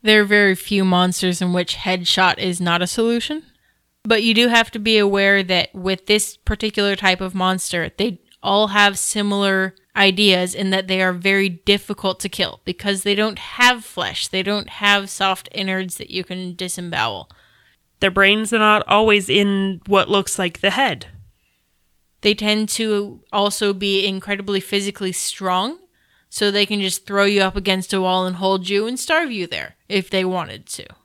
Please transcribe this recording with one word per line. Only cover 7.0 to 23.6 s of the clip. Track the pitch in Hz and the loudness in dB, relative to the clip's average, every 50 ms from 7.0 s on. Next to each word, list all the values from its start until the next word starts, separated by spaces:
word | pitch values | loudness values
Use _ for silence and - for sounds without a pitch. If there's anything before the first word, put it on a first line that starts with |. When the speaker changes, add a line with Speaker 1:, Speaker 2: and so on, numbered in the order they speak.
| 202 190 185 185 | 2 0 0 0
Speaker 1:
of | 196 185 180 | -2 -6 -4
monster, | 190 185 185 185 185 - - - 175 165 160 - - | 0 0 0 0 0 -4 -4 -4 -4 -6 -6 -4 -4
they | 196 233 190 - _ _ _ _ | -4 -4 -4 -6 _ _ _ _
all | - 202 196 202 214 208 | -4 0 2 2 2 2
have | 196 208 208 202 196 185 | 4 4 4 4 4 0
similar | - - - 214 208 202 202 202 196 196 190 190 190 190 185 _ _ _ _ | -6 -4 -4 -2 -2 -2 0 0 2 2 2 2 0 -2 -4 _ _ _ _
ideas | 214 202 196 190 180 208 202 190 180 185 180 185 | 2 2 2 4 4 4 4 4 4 2 -2 -4
in | - 202 190 | -4 -2 -2
that | 190 190 190 190 | 0 -2 -2 -2
they | 190 185 | -2 0
are | 185 185 185 | 0 0 0
very | 180 175 196 196 196 196 196 | 0 0 0 2 2 0 0
difficult | 180 165 _ - 202 202 - - 208 - - 196 185 - | -2 -6 _ 2 2 2 2 -6 -10 -4 -4 -4 -4 -4
to | - 196 | -8 -10
kill | - - 190 - - - _ | -4 -4 -4 -4 -4 -10 _
because | - 180 _ - 202 196 196 | -10 -10 _ -4 -4 -4 -2
they | - 202 202 | 0 -2 0
don't | 196 214 220 202 - | 0 0 -2 -2 -6
have | - - - - 247 247 254 240 220 | -14 -14 -2 4 4 4 4 2 -4
flesh. | - - - 175 202 - - - - | -14 -8 -6 -6 -6 -4 -6 -8 -4
They | - 190 190 | -4 -4 -2
don't | 190 208 208 - - | -2 -2 -4 -4 -8
have | - - 208 202 202 202 196 196 | -12 -2 2 2 2 2 0 -4
soft | - - 196 190 190 180 - - | -6 -2 0 0 0 -2 -6 -14
innards | - - 196 190 190 190 190 185 175 - | -10 -8 -6 -4 -4 -4 -4 -6 -8 -12
that | - - | -14 -10
you | - 185 180 | -8 -10 -8
can | _ 185 185 185 180 180 | _ -10 -10 -10 -10 -10
disembowel. | 175 180 180 - - 180 175 165 - 110 117 104 95 - _ - _ _ _ _ _ _ _ _ _ _ _ _ _ | -10 -8 -8 -8 -8 -8 -6 -4 -2 -2 -2 -4 -8 -12 _ -20 _ _ _ _ _ _ _ _ _ _ _ _ _
Speaker 2:
Their | - 196 | -2 -2
brains | 180 196 196 190 202 214 220 202 233 | 2 4 4 4 4 2 0 0 0
are | 226 | 2
not | 214 214 214 214 - - | 4 4 4 2 2 2
always | 190 208 220 220 208 208 190 185 | 2 4 6 6 4 4 2 2
in | 131 185 202 202 196 196 196 196 190 165 _ - | 2 2 2 2 2 0 0 -2 -4 -6 _ 2
what | 196 196 185 - | 2 2 4 4
looks | 202 196 190 - - - | 2 0 0 -2 -4 -4
like | 190 175 165 - | -4 -4 -4 -2
the | - 196 | -2 -2
head. | 196 247 277 247 165 117 - - - - - - _ _ _ _ _ _ _ _ _ _ _ _ _ _ _ _ _ _ | 0 0 0 -2 -2 -6 -10 -20 -20 -20 -20 -20 _ _ _ _ _ _ _ _ _ _ _ _ _ _ _ _ _ _
Speaker 1:
They | - 208 214 | 0 0 0
tend | 208 208 208 214 214 214 208 | 0 0 -2 0 0 -2 -4
to | - - 226 220 214 208 202 202 - - _ _ - | -4 -4 -2 -2 -2 -2 -4 -6 -10 -20 _ _ -2
also | 208 202 208 202 - | 0 0 0 -2 -2